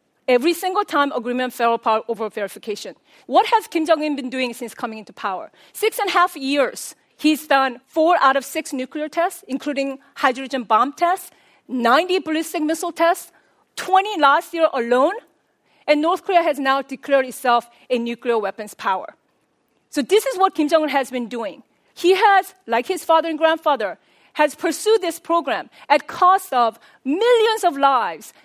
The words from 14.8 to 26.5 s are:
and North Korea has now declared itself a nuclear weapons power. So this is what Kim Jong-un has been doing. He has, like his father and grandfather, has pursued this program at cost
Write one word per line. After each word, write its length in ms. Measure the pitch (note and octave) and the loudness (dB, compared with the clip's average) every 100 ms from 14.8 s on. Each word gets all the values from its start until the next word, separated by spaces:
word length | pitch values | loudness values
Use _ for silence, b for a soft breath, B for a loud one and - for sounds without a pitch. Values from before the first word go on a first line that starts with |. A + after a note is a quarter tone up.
| A#3 B3 D4+ G#4+ - _ _ _ _ _ - | 0 2 2 0 -12 _ _ _ _ _ 0
and 160 | D4 | 2
North 220 | D#4+ F#4 | 2 -2
Korea 180 | - F4 | 2 2
has 160 | E4 C#4 | 2 0
now 240 | C4+ C4+ | 0 0
declared 440 | C4+ C4 - C#4 C4 | -2 -10 0 0 0
itself 420 | - B3+ A#3+ - b b | -4 0 0 -2 b b
a 100 | B3 | -4
nuclear 400 | A#3 A#3+ B3 A3+ | -4 -6 -2 -2
weapons 340 | G3 G#3 G#3 | -2 -8 -14
power. 420 | - G#3 F#3+ - - _ _ _ _ _ _ _ | -8 -4 -4 -6 -18 _ _ _ _ _ _ _
So 120 | D4 | -6
this 240 | A#3+ G#4 C5+ | 2 2 2
is 140 | F#4+ | 0
what 160 | F#4+ - | 0 0
Kim 140 | D4 | 0
Jong-un 200 | D#4+ D4+ | 0 0
has 220 | C#4 B3+ | -2 -2
been 160 | B3 A3+ | -6 -8
doing. 340 | B3 G#3 - _ _ _ - | -8 -10 -12 _ _ _ -2
He 200 | E4+ F#4+ | 2 4
has, 380 | G#4 G4 F#4+ - - | 6 4 2 -8 -4
like 200 | A#3 B3+ | -4 -2
his 180 | F#4 | -4
father 240 | - D#4+ E4 | 2 2 2
and 100 | D4+ | 0
grandfather, 600 | D#4+ D#4+ D#4+ C4 G3+ D#3 b b b | 0 2 0 -2 -4 -8 b b b
has 220 | - D4+ - | 0 0 0
pursued 460 | E4+ - G#4 A4 | -4 -2 2 2
this 180 | E4+ - | 0 -6
program 500 | - E4+ C#4+ F#3+ - B B | -2 -2 0 -6 -8 B B
at 180 | D4 - | 0 0
cost 460 | - F4+ F#4+ - | 2 4 4 2